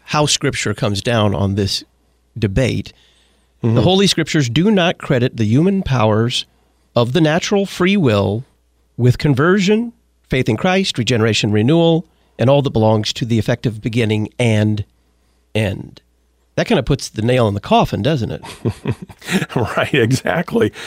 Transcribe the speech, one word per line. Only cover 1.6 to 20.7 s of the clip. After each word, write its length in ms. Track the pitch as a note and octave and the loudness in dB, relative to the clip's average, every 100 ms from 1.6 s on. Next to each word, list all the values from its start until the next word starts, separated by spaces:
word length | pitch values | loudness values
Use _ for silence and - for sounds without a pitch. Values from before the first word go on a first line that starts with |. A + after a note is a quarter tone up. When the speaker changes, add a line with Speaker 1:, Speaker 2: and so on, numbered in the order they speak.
| G2 - - _ _ _ _ - | -2 -4 -10 _ _ _ _ -6
Speaker 1:
debate. 580 | G#2 G2 A#2+ G#2 - - _ _ _ _ _ _ | -4 0 -2 -2 -8 -16 _ _ _ _ _ _
Speaker 2:
Mm-hmm. 140 | A#2 A2+ | 0 2
Speaker 1:
The 80 | |
Holy 240 | C#3+ F#3+ G3+ | 4 4 2
Scriptures 420 | - D#3 D#3+ B2 | 0 -2 0 0
do 220 | C3 G3 | 2 2
not 260 | G3 E3+ - | 2 2 -2
credit 400 | - C3 B2 - | -2 0 0 0
the 80 | G#2+ | 0
human 380 | B2 F#3 G3 | 2 2 0
powers 640 | - B2+ A2 G#2+ A#2 - - _ _ _ _ A#2+ | -2 0 2 2 0 -4 -8 _ _ _ _ -2
of 180 | A#2+ | 0
the 80 | D#3+ | 2
natural 460 | D#3 D#3+ - G3+ G3 | 2 0 0 -2 -2
free 280 | - F#3 G3+ | -2 0 2
will 480 | C3+ G#2 G2 A2 - _ _ _ _ - | 2 2 0 -2 -8 _ _ _ _ 0
with 220 | B2 - | 0 2
conversion, 720 | D3+ B2+ D#3+ G#3 F#3 G#3+ A#3+ - _ _ | 0 2 2 2 2 0 -2 -10 _ _
faith 260 | - C3 B2 | -6 -4 -2
in 80 | A2 | 0
Christ, 400 | F#3 F#3+ G3 - | 0 0 -2 -4
regeneration, 540 | A2 A#2+ A2+ G#2+ A2 | -2 0 2 0 0
renewal, 560 | G#2 A#2 E3 E3 E3 - _ _ - | 2 2 4 4 2 -2 _ _ -2
and 100 | A#2+ | 2
all 140 | C#3+ | 2
that 80 | C3+ | 2
belongs 420 | A2+ A2 A2 G#2 | 2 2 2 0
to 100 | - | -6
the 140 | A#2+ A2+ | -2 -2
effective 420 | A#2 A#2+ A#2+ G#2+ | 0 -2 -4 -6
beginning 500 | A#2+ A#2 A2 G#2+ G#2 - | -4 -2 0 -2 -4 -2
and 440 | A#2+ G#2+ G#2+ G#2+ - _ _ _ _ _ _ | 0 2 2 -2 -6 _ _ _ _ _ _
end. 480 | G#2+ G#2 G2 - - _ _ _ _ _ - | -4 -4 -6 -12 -20 _ _ _ _ _ -6
That 100 | E3+ | 0
kind 140 | G3+ | 0
of 60 | A#2+ | 0
puts 240 | C#3+ - | -4 -4
the 120 | - | -4
nail 260 | A2+ B2+ A2 | 0 2 2
in 60 | |
the 60 | G2+ | 0
coffin, 420 | - A3+ F3+ G3 | 0 0 2 -2
doesn't 300 | C#3+ D#3 G2 | -2 -2 -4
it? 120 | - - | -8 -12
Speaker 2:
<laughs> 1080 | - A2 - - - - - - F#3 - - | -8 -6 -6 -6 -8 -10 -18 -6 -4 -4 -4
Right, 380 | A2+ - C3 | -4 -4 -2
exactly. 800 | D3 A2+ C3 - E3 F3 A#2 G#2+ | 0 2 0 -2 -4 -2 0 -2